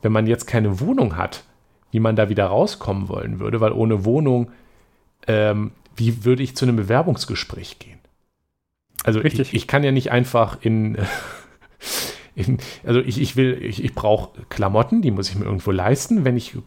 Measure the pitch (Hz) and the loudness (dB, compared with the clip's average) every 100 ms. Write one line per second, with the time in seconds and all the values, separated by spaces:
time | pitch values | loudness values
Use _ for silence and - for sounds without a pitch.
0 | 110 110 110 117 - 117 107 95 160 269 | 0 2 2 0 0 0 0 0 0 0
1 | 113 82 92 - - _ _ _ _ 113 | 0 -2 -6 -8 -20 _ _ _ _ 0
2 | 110 110 104 101 95 104 196 - - 98 | 2 2 2 2 0 2 0 -2 -6 -6
3 | 98 98 113 101 104 113 110 - 113 107 | -4 -6 -6 -6 -4 0 0 2 2 2
4 | 101 131 147 123 120 - - _ _ _ | 2 2 4 2 0 -8 -20 _ _ _
5 | _ _ - 110 107 104 104 - _ - | _ _ -2 2 2 0 -4 -8 _ -2
6 | 117 117 117 127 131 - 127 117 101 123 | 0 2 2 2 0 0 2 2 2 2
7 | 170 131 - 98 - - 90 - - - | 2 -2 -4 -8 -8 -12 -14 -18 -20 -20
8 | _ _ _ _ _ _ _ _ _ - | _ _ _ _ _ _ _ _ _ -6
9 | - 110 - 113 131 127 - 143 139 135 | 0 2 2 0 -2 -4 0 0 2 2
10 | 127 123 127 120 113 - 113 110 107 110 | 2 0 2 2 2 0 0 0 0 -2
11 | 98 - - - - _ - _ - - | -4 -6 -12 -16 -20 _ -20 _ -8 -8
12 | - - - - 90 127 - - - 120 | -8 -12 -12 -4 -2 -2 -4 -8 0 2
13 | 127 113 135 131 131 - 113 107 131 - | 2 0 0 2 2 2 -6 -4 -4 0
14 | 107 110 107 - - - 98 104 131 226 | 2 2 0 -12 -10 -2 2 2 4 2
15 | 160 98 98 95 104 98 104 95 95 139 | 2 0 -2 -4 -2 -2 0 0 2 0
16 | - 220 131 120 - 120 | 2 0 2 0 -4 -12